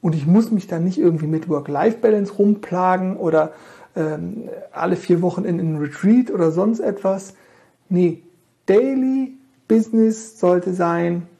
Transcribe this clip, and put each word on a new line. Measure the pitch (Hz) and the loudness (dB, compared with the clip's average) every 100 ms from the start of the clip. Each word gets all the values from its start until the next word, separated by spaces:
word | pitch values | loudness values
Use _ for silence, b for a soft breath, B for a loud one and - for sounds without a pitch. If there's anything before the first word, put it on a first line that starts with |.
Und | 175 156 | 0 -2
ich | 143 | 4
muss | 196 226 | 4 4
mich | 214 - | -2 -2
dann | 170 175 | -4 -2
nicht | 185 | 2
irgendwie | 185 165 156 | 2 2 -2
mit | 160 165 | -4 -2
Work-Life-Balance | 147 139 143 220 226 226 214 196 | -4 -4 0 0 2 2 2 0
rumplagen | - 202 208 - 180 185 185 185 190 | 0 2 2 -2 0 2 2 -2 -2
oder, | 165 160 156 B B B B - | 0 2 0 B B B B -6
ähm, | 156 156 170 220 - - - | -4 -4 -8 -10 -12 -14 -14
alle | - 175 180 | -6 -4 -4
vier | - 175 | 0 2
Wochen | 175 180 | 2 -2
in | 180 170 | -4 -2
einen | 165 156 | -2 -4
Retreat | 147 - 190 240 247 | -6 -2 4 4 2
oder | 196 165 | 0 0
sonst | 160 208 226 | 2 0 0
etwas. | - 196 190 196 - b b b b b _ | -4 -2 -4 -4 -8 b b b b b _
Nee, | 180 180 - _ _ _ _ - | 0 0 0 _ _ _ _ 2
Daily | 196 262 269 262 262 262 - _ _ _ | 2 4 0 0 -2 -4 -10 _ _ _
Business | 226 220 226 220 220 - - | 2 2 2 2 0 -10 -2
sollte | 180 180 180 | 2 2 0
sein | 180 170 170 170 175 170 _ | -2 -2 0 -2 -2 -8 _